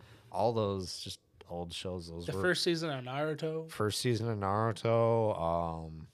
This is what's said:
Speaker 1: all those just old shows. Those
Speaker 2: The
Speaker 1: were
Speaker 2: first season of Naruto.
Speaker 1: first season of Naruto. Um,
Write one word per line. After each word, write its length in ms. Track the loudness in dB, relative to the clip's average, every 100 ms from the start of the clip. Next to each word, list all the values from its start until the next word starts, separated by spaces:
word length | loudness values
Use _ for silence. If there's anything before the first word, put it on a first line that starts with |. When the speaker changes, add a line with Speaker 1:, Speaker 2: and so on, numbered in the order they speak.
| -14 -20 -10
Speaker 1:
all 220 | 0 2
those 480 | 2 0 0 -4 -8
just 200 | -10 -12 _ -20 -12
old 240 | -8 -8
shows. 380 | -6 -6 -6 -8
Those 160 | -10 -6
Speaker 2:
The 60 | 0
Speaker 1:
were 60 |
Speaker 2:
first 200 | 2 2
season 260 | 2 0 -2
of 120 | -4
Naruto. 680 | -6 -4 -2 -2 -4 -4 -6
Speaker 1:
first 320 | -2 0 2
season 260 | 2 2 0
of 80 | 0
Naruto. 1040 | 2 2 2 2 2 4 6 6 4 2
Um, 640 | 2 2 0 -2 -6 -10 -14